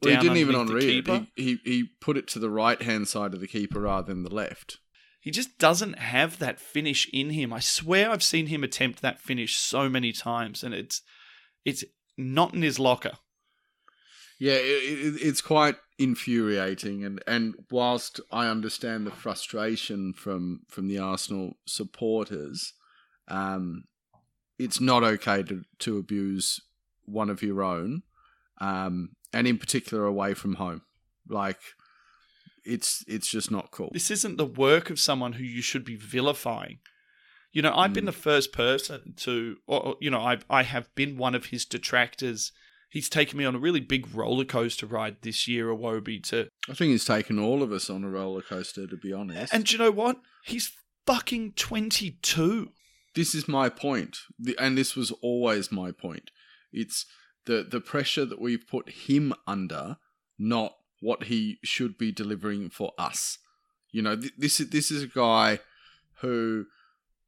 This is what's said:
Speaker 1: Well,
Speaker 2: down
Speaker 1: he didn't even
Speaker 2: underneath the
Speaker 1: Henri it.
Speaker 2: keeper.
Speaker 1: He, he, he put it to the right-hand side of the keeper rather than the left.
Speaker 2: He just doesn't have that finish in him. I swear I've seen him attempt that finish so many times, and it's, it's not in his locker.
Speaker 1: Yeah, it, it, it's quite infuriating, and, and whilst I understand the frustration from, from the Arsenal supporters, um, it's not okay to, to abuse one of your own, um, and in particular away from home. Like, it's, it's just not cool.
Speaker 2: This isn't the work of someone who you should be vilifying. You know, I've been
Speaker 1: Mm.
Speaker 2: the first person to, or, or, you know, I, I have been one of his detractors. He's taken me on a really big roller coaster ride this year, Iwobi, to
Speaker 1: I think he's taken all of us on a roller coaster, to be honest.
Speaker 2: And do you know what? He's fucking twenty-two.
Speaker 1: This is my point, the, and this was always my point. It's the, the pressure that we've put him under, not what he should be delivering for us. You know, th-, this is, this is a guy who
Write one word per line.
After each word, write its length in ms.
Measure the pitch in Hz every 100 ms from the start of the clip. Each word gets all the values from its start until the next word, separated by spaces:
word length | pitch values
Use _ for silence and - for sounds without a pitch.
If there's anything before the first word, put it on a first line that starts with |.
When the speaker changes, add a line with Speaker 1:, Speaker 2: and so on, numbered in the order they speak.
Speaker 1:
Well, 100 | 143 143
Speaker 2:
down 60 |
Speaker 1:
he 60 | 170
didn't 100 | 170
even 160 | 143 127
Speaker 2:
underneath 260 | 113 113
the 60 | 135
Speaker 1:
Henri 100 | 127
it. 80 | 131
Speaker 2:
keeper. 220 | 117 107 -
Speaker 1:
He, 80 | 131 120
he, 80 | -
he 180 | 123 120 _
put 160 | - 139
it 100 | -
to 100 | 110
the 100 | 110
right-hand 580 | 107 113 117 117 107 101
side 260 | 110 101 92
of 40 |
the 80 | 98
keeper 320 | 110 101 104
rather 320 | 101 98 90
than 120 | 92
the 100 | 90
left. 460 | 104 101 - - - _ _ _ _
Speaker 2:
He 120 | 156
just 260 | 170 254 _
doesn't 420 | 160 170 208 -
have 380 | 117 123 160 165
that 200 | 135 -
finish 500 | - 147 151 135 -
in 160 | 135 143
him. 240 | 156 127
I 80 | 117
swear 500 | - - 160 190 214
I've 100 | 214
seen 260 | - 165 156
him 140 | 156
attempt 400 | 135 - 131 -
that 200 | 131 -
finish 340 | - 123 110 -
so 320 | - 131 135
many 240 | 131 120
times, 520 | 110 117 117 110 - 123
and 80 |
it's, 280 | 98 - - - - - - _ _
it's 220 | 143 135 - _ _ -
not 360 | 131 135 170
in 80 | 175
his 160 | 156 131
locker. 360 | 131 123 104 - _ _ _ _ _ _ _ _ _ - - _
Speaker 1:
Yeah, 180 | 135 135
it, 280 | 131 143
it, 380 | 131 147 151 147
it's 180 | 147 135
quite 380 | - 156 147 - _ -
infuriating, 1080 | 131 117 - 117 107 101 95 95 110 98 101
and, 180 | 98 -
and 300 | 117 113 - -
whilst 480 | 123 123 123 - - -
I 140 | 113 117
understand 600 | 110 107 - 120 110 104
the 40 |
frustration 1000 | - 110 95 - 113 110 110 - 101 95
from, 520 | 92 104 95 90 87 -
from 220 | - 95
the 80 | 98
Arsenal 560 | 95 92 - 98 92 - -
supporters, 1080 | - 101 - 113 110 104 92 73 69 - - _ _ _ _ -
um, 560 | 95 95 95 90 82 - _ _ _ _ _ _ -
it's 220 | 127 -
not 240 | 127 123 113
okay 360 | 104 - 101
to, 200 | 90 95 - _
to 180 | - 104
abuse 600 | 90 101 98 95 - - - _ _ _ -
one 240 | 104 104
of 120 | 98
your 220 | 104 98
own, 380 | 95 85 92 160 - _ _ _ _ _
um, 520 | 98 95 95 90 85 - -
and 160 | 117 123
in 100 | 117
particular 480 | - 131 - 110 104
away 280 | 98 98
from 220 | 95 101 92
home. 260 | 92 82 - _ _ _ -
Like, 300 | 104 98 92 - - _ _ _ _ _ _ - _ -
it's, 380 | 117 - - -
it's 200 | 107 -
just 220 | 113 -
not 200 | 101 -
cool. 180 | - 90
Speaker 2:
This 160 | 170 -
isn't 280 | 208 214 170
the 80 | 143
work 440 | 120 135 165 -
of 100 | 156
someone 340 | - 135 123
who 100 | 117
you 180 | 127 120
should 220 | 120 139 120
be 100 | 113
vilifying. 800 | 107 127 139 139 120 113 - - - _ _ _ _ _ _
You 100 | 151
know, 120 | 151 -
I've 180 | 190
been 100 | 202 202
Speaker 1:
Mm. 20 |
Speaker 2:
the 40 |
first 380 | - 151 147 139
person 600 | - 120 135 - 143 - -
to, 400 | - 120 117 - -
or, 180 | 139 135
or, 100 | -
you 100 | 147
know, 120 | 123
I, 180 | 120 120 -
I 140 | 131
have 300 | 123 127 - -
been 220 | 143 135
one 180 | 127 123
of 120 | -
his 180 | 120 -
detractors. 880 | 120 - 123 117 - 127 110 - - - _ _
He's 200 | 151 -
taken 280 | 156 147 143
me 60 |
on 100 | 139 127
a 40 |
really 220 | 156 180
big 340 | - 135 - 110
roller 300 | 110 127 131
coaster 400 | 127 117 - 110
ride 320 | 110 107 104
this 220 | 117 107 -
year, 220 | 120 113
Iwobi, 560 | 113 117 110 107 107 -
to 180 | 117 110 _ -
Speaker 1:
I 40 |
think 180 | - 165
he's 120 | 117
taken 340 | - 110 - 107
all 240 | 107 139
of 80 | 127
us 160 | 98 -
on 140 | 98 98
a 40 |
roller 320 | 95 95 95
coaster, 460 | - 95 90 - 95
to 80 | 90
be 160 | 98
honest. 420 | 95 101 85 127
Speaker 2:
And 120 | 226 214
do 80 |
you 40 | 226
know 140 | 226
what? 300 | 202 240 254 _ _ -
He's 260 | 233 - - _ _ -
fucking 480 | 247 - 240 220
twenty-two. 1160 | - - 220 220 - 190 - - 165 160 226 - _ _ _ _
Speaker 1:
This 220 | - 156 156
is 120 | 143
my 200 | 139 127
point, 480 | - 143 123 80 - - -
the, 160 | 120 120
and 180 | 135 131
this 180 | 131 135
was 160 | 110 113
always 500 | 120 123 120 107 95
my 200 | 98 90
point. 400 | - 90 82 - _ _ _ _
It's 340 | - 104 - - - _ _ -
the, 220 | 113 -
the 120 | 120
pressure 440 | - 117 107 - 131
that 140 | 95
we've 240 | 120 117 -
put 220 | 127 -
him 440 | - - 139 147 113 -
under, 520 | 98 90 78 78 151 _ _ _ -
not 360 | 107 117 110 - _ _
what 240 | 107 113 -
he 340 | 120 107 -
should 340 | - - 120 98
be 140 | 110
delivering 580 | 101 104 101 104 101 92
for 240 | - 101 -
us. 400 | 85 - - - _ _ _ _ _
You 100 | 110
know, 140 | 107 107
th-, 180 | 131 -
this 220 | 143 -
is, 100 | 139
this 200 | 151 147
is 140 | 147
a 40 | 135
guy 520 | 131 117 113 110 107 - _ - _ _ _
who 440 | 127 120 113 110 101 _ _ _ _ _